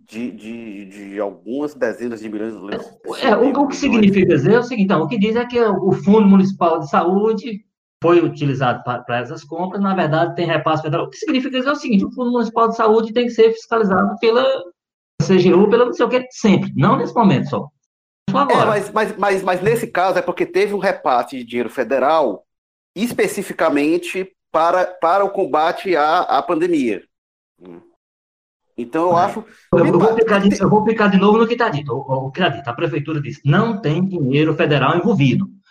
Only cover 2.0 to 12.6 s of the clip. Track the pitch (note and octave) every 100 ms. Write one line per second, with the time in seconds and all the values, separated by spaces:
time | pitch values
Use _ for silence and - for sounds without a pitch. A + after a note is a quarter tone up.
2 | A#2+ A2+ A2 G#2 A2 G#2+ G2 - - -
3 | - - C4 G#3 C#4 C#4+ C#4+ - C#4+ A3+
4 | G3 G3 E3+ D3+ D3+ A#3 A#3+ B3 F#3+ D#3+
5 | D#3+ A#3+ G#3+ A3+ A#3+ A#3+ A3+ F#3+ F#3+ -
6 | G3 G#3+ G3 F#3+ - - E3+ E3 D3+ G3+
7 | E3+ G3 A3 A3 B3+ G#3 - _ _ _
8 | E3 F3 D3 - C#3+ C3+ B2+ A2+ B2 A#2+
9 | - A#2+ D#3 D#3 - E3 F#3 G3+ G3 F#3
10 | D#3 D#3 E3+ - E3+ D#3+ D#3+ D#3 D#3 E3
11 | - - - C4 B3+ B3+ C4 D4 C4 G3
12 | - - A#3+ B3 A3 A#3